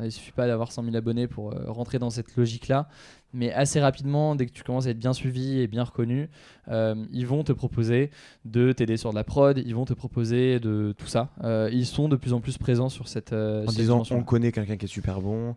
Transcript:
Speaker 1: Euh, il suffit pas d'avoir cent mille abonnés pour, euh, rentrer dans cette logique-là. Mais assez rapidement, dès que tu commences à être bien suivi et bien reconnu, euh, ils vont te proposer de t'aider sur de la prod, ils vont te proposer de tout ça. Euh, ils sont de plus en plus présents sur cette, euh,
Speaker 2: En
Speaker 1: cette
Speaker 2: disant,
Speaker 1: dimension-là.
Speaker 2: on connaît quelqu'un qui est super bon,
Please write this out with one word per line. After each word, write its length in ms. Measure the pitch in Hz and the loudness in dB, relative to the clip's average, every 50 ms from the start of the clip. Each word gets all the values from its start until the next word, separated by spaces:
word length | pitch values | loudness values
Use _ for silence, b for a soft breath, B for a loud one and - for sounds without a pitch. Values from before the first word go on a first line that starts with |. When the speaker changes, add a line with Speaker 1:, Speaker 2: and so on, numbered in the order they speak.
Speaker 1:
Euh, 40 | 113 113 | -6 -6
il 40 | |
suffit 220 | 110 - - - - | -8 -10 -14 -8 -2
pas 140 | - 123 123 | 0 0 2
d'avoir 260 | 117 113 113 113 - | 2 0 -2 -4 -6
cent 100 | - 120 | -6 -4
mille 140 | 117 113 117 | -2 -2 -2
abonnés 300 | 113 117 117 117 123 120 | 0 0 0 0 -2 -4
pour, 260 | - - 104 107 - | -4 -6 -8 -8 -8
euh, 100 | - - - | -8 -8 -8
rentrer 260 | 110 117 123 120 135 131 | -6 -8 -6 -4 -4 -2
dans 120 | 123 120 | -2 -2
cette 260 | 110 117 113 - - | -4 -6 -8 -4 0
logique-là. 540 | 127 120 113 113 120 - - 131 135 147 - B B B B B B B B - | 2 2 2 2 -2 -2 0 0 0 0 -2 B B B B B B B B -6
Mais 180 | 127 120 120 - | -4 -2 0 0
assez 260 | 110 143 143 - 156 | 2 0 2 2 4
rapidement, 560 | 143 139 131 - 139 139 143 147 151 156 151 | 4 4 2 0 -2 0 2 2 2 2 2
dès 100 | 143 127 | 0 -2
que 60 | 120 | -2
tu 120 | - - - | -4 -8 -6
commences 220 | - 127 127 127 | -4 -2 -2 0
à 40 | 127 | -2
être 100 | 120 113 | -2 0
bien 140 | 113 123 127 | 0 0 0
suivi 460 | - - 131 127 127 127 135 135 131 | 0 -2 -4 -4 -2 -2 -2 0 0
et 80 | 127 110 | 0 0
bien 160 | 104 113 123 | 0 -2 -4
reconnu, 440 | 120 - - 120 117 123 135 147 165 B B B B B B B - | -2 -2 -2 -2 0 0 -2 -2 -4 B B B B B B B -4
euh, 260 | 117 113 110 110 110 110 110 - - | -2 0 0 0 0 -2 -6 -6 -6
ils 120 | 127 123 | -4 -2
vont 180 | 120 131 147 156 | 0 0 0 2
te 80 | 143 135 | 0 0
proposer 580 | - - 123 - - 113 110 120 123 139 147 B B B B B B B | 0 -2 -2 0 0 2 4 4 4 2 2 B B B B B B B
de 300 | 113 110 120 120 127 127 | -2 2 4 4 4 4
t'aider 240 | - 120 110 113 113 | 2 2 0 0 0
sur 140 | - 117 | -2 -2
de 40 | 107 | -4
la 80 | 107 110 | -4 -4
prod, 340 | - - 139 139 139 143 135 | 0 4 6 6 6 6 4
ils 160 | 120 123 113 | 0 -2 -2
vont 120 | 117 131 | -2 -2
te 80 | 127 127 | -2 -4
proposer 680 | - - 127 - 123 117 110 117 123 127 127 127 123 | -6 -6 -6 -2 -2 0 0 2 2 4 4 2 2
de 340 | 117 110 107 104 104 104 104 - | 0 0 0 0 0 -2 -2 -4
tout 100 | - - | -6 -4
ça. 220 | - 117 120 143 - - - | -2 -2 -2 -2 -6 -6 -4
Euh, 260 | 117 113 110 110 107 | -2 0 0 2 2
ils 140 | 117 127 123 | 2 0 0
sont 240 | - - - 147 156 | 0 0 0 2 2
de 80 | 143 127 | 2 2
plus 160 | - 127 120 | 2 0 0
en 80 | 120 | 0
plus 160 | 113 127 127 - | -2 -4 -6 -4
présents 320 | - - 123 120 127 131 | 0 2 2 2 2 0
sur 180 | 131 - 120 - | -2 -6 -10 -10
cette, 240 | - 113 104 - | -8 -8 -6 -4
euh, 320 | 117 110 107 107 107 107 107 | -2 -2 0 0 0 -2 0
Speaker 2:
En 60 | 110 | 0
Speaker 1:
cette 100 | 110 107 | 0 2
Speaker 2:
disant, 160 | 113 113 120 | 4 6 6
Speaker 1:
dimension-là. 260 | 120 113 - 127 123 | 4 4 2 0 -2
Speaker 2:
on 20 | 120 | 0
connaît 260 | - - 117 117 120 | 2 2 4 4 2
quelqu'un 240 | 110 - 104 98 107 | 0 0 -2 -4 -4
qui 80 | 95 104 | -6 -6
est 40 | 95 | -8
super 320 | - 104 95 - 95 98 | -6 -6 -4 -4 -2 -2
bon, 340 | 92 101 107 113 117 120 117 | -2 -2 -4 -4 -4 -6 -2